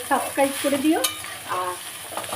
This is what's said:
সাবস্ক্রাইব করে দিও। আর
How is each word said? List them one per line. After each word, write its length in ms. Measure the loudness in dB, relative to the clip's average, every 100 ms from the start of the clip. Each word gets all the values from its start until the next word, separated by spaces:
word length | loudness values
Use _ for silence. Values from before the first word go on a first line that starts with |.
| 2
সাবস্ক্রাইব 440 | 2 2 2 2 4
করে 140 | 2 4
দিও। 160 | 4 4 2 -4 -10 -10 -6 -2
আর 140 | -2 -4 -8 -12 -10 -8 -4